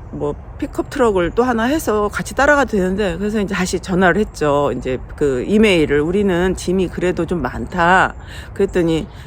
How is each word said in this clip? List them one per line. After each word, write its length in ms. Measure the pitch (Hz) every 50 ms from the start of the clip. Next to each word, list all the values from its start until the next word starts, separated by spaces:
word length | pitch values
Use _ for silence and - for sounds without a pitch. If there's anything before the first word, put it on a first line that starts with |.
| - -
뭐 240 | - 147 147 147 143 - - - -
픽업 320 | - 294 - - - - -
트럭을 420 | - 294 247 226 196 185 170 160
또 120 | - 226 247
하나 200 | 254 240 226 226
해서 440 | 247 294 320 - - 214 214 208
같이 260 | 202 - - - - -
따라가도 380 | - 170 - 294 285 269 -
되는데, 460 | 220 196 185 185 190 202 214 185 165
그래서 240 | 175 202 208 214 220
이제 120 | 196 165 190
다시 260 | 175 185 180 - 175
전화를 400 | - - 185 180 190 175 160 -
했죠. 500 | 214 - - - 151 147 143 143 143 123 120
이제 240 | 123 123 127 131 123 - - -
그 260 | - 151 139 131 123 104
이메일을, 540 | - 196 214 220 214 185 165 147 127 143 147
"우리는 560 | 147 165 175 208 202 196 180 170 180 190 175
짐이 320 | - - 180 180 190 180
그래도 380 | 165 - 175 175 180 165 180 165
좀 160 | 147 185 170
많다." 720 | 127 123 - 113 113 - - 180 170 170 185 180 156 117 - - - - - - - - -
그랬더니 540 | - 196 190 - 185 165 165 160 156 - - - - -